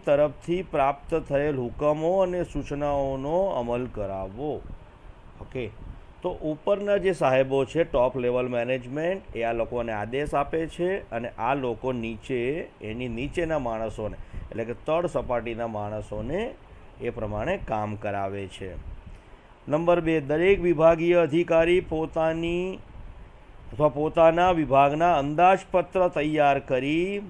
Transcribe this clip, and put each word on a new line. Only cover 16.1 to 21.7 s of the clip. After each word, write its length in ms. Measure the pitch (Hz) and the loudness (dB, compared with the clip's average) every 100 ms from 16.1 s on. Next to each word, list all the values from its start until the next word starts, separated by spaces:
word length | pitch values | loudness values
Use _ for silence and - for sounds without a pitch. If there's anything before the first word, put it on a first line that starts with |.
| 107 110 175 233 - - - - - | -8 -4 -4 -6 -10 -18 -20 -20 -10
એ 80 | 117 | -8
પ્રમાણે 480 | 110 107 104 135 196 | -6 -4 -4 -2 -4
કામ 380 | - 110 107 104 | -4 -4 -4 -4
કરાવે 520 | 104 101 98 101 98 | -6 -4 -4 -6 -10
છે. 280 | - 95 85 - - - - - - - - - | -10 -12 -12 -12 -14 -16 -18 -20 -20 -20 -16 -2
નંબર 340 | 151 170 175 | 0 4 2
બે, 200 | 160 160 | 4 0
દરેક 400 | 139 156 185 196 | 0 2 4 4
વિભાગીય 540 | 175 156 160 165 170 175 | 4 6 6 6 4 4
અધિકારી 640 | 160 160 170 165 170 | 4 2 4 4 6